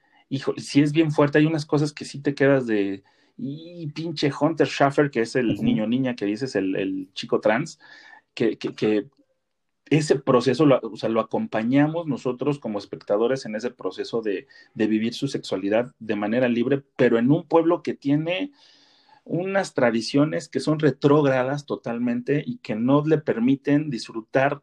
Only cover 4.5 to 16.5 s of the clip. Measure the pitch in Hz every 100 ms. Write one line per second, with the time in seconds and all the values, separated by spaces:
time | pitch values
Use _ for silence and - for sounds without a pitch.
4.5 | 156 143 - 139 143 147 117 113 131 117
5.5 | 101 113 113 107 127 131 123 101 107 131
6.5 | 101 95 98 95 95 92 - 117 113 107
7.5 | 113 165 - - - - - _ - 117
8.5 | - - - 110 107 - _ _ _ _
9.5 | _ _ _ - 151 151 143 - 123 127
10.5 | 123 151 123 110 - 113 113 110 113 110
11.5 | 113 117 139 151 165 160 113 127 123 135
12.5 | 139 117 104 - - - 104 117 131 110
13.5 | 107 120 - 92 104 98 117 110 90 -
14.5 | - _ 110 107 107 113 - 139 117 -
15.5 | 95 98 107 123 - 113 104 104 120 123